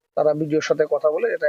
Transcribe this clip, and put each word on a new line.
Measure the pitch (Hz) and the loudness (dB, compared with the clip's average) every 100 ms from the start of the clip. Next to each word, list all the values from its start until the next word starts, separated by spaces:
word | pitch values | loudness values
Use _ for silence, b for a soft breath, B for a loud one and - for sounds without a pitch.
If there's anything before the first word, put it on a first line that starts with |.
| _ | _
তারা | - 151 | -2 0
বিডিওর | 151 156 156 | 0 0 -2
সাথে | - 151 151 | 0 0 2
কথা | 143 151 | 2 0
বলে | 160 226 | 0 -2
এটা | 170 | 0